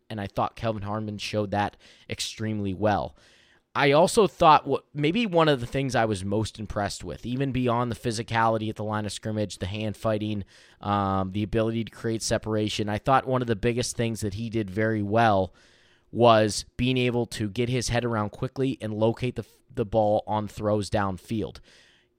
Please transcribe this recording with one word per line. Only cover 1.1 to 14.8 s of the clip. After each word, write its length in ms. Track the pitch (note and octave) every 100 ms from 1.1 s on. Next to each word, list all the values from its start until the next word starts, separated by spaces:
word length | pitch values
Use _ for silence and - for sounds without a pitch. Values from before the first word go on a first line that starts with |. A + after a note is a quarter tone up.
| G#2
showed 320 | - G#2+ G2+
that 260 | G#2 G2+ - - - -
extremely 640 | - - - A2 G#2+ G2+
well. 420 | F2+ G#2+ F#2+ B1 - _ _ _ _ _
I 180 | A#2 C#3
also 340 | C#3+ F3+ - F#3+
thought 400 | - E3 D3 C#3
what, 180 | C3+ -
maybe 320 | D3 D3 G3+
one 240 | A3+ E3+ D#3
of 120 | C3+
the 60 | A#2+
things 280 | C3+ C3+
I 100 | A#2+
was 200 | A2+ G2
most 340 | G2 G#2 G#2 -
impressed 460 | G#2 G#2+ G2 -
with, 200 | F2 C#2+
even 280 | A#2 B2+ C#3
beyond 400 | B2+ B2 A#2 B2
the 40 | G#2+
physicality 720 | B2 A2 A2 A2+ A2+ A2+ A2
at 80 | A2
the 80 |
line 220 | G#2+ G#2+ G#2
of 60 |
scrimmage, 460 | - A2 G#2+ G#2 -
the 80 | F2+
hand 300 | G#2+ G#2+ F#2+
fighting, 480 | A2+ G#2+ G#2+ G#2 F#2 - - _
um, 520 | G2+ G2+ G2 F#2+ F#2+
the 100 | G2+
ability 420 | G#2 A2+ A2+ A2+
to 60 | G#2+
create 320 | - A#2 A2+
separation, 680 | - A2+ A2 G#2+ G#2+ - G#2
I 100 | G#2
thought 280 | - C3 -
one 140 | B2+
of 60 | A#2+
the 100 | G#2
biggest 400 | A#2+ A#2+ A#2 -
things 240 | A#2 A2
that 140 | G#2+
he 160 | G2 A#2
did 180 | A2 G2
very 340 | F#2+